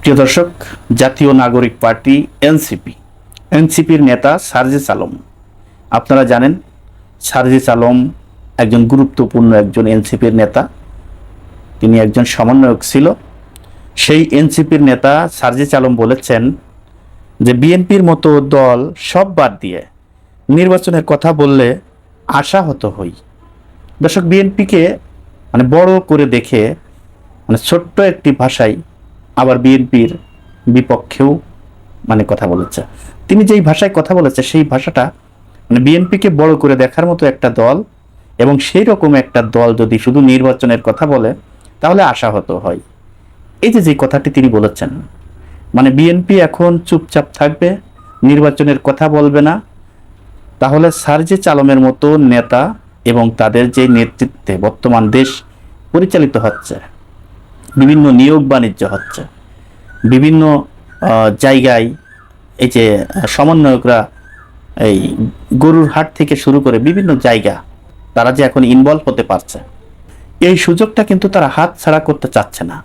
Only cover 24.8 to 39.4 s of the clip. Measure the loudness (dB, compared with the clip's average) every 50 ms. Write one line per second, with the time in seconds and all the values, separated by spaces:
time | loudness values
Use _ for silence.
24.8 | 0 0 -2 -6 -14 -20 -20 -20 -20 -20 -20 _ -20 -6 -2 -2 0 2 2 2
25.8 | 4 4 2 0 0 0 0 0 0 0 0 -4 -4 -2 -2 0 0 -2 -4 -8
26.8 | -14 -20 -20 -20 _ -20 -20 _ -20 -20 -20 -20 -6 -4 -4 -4 -2 -2 -2 -2
27.8 | -2 -4 -2 0 0 0 0 0 -2 -2 0 0 -2 -4 0 0 0 0 0 -4
28.8 | -10 -18 _ _ -20 -20 -20 -20 -20 _ -4 -2 0 0 0 2 2 2 2 2
29.8 | 2 0 0 0 0 0 -2 -10 -18 _ _ -20 _ -20 -20 -8 _ 0 0 0
30.8 | 0 0 -4 -4 -4 -12 -4 0 0 0 0 -2 -6 -16 -20 -20 -20 -20 -20 -20
31.8 | -20 -20 -20 -18 -6 -4 -2 -2 0 -2 -2 -4 -2 -4 -4 -4 -6 -6 -8 -12
32.8 | -12 -12 -16 -20 -20 -20 -20 -20 -4 0 2 2 4 4 2 2 2 0 0 0
33.8 | -2 -2 -2 -4 -2 0 0 0 0 0 -2 -4 -6 -2 -2 -2 -2 -2 -4 -6
34.8 | -6 -4 -4 -4 -4 -4 -6 _ _ _ _ _ -20 -20 -20 -20 -8 -4 -2 0
35.8 | 2 2 2 2 0 -2 -4 -2 0 -2 0 2 2 2 2 0 0 -2 0 0
36.8 | 0 -2 -2 -2 -2 -2 -2 -2 -2 -2 -2 -2 -4 -4 -2 0 0 0 0 -2
37.8 | -4 _ _ _ _ _ _ -20 -20 _ -4 -2 0 0 0 0 -2 -2 -2 0
38.8 | 2 2 0 0 2 2 2 2 0 0 -4 -4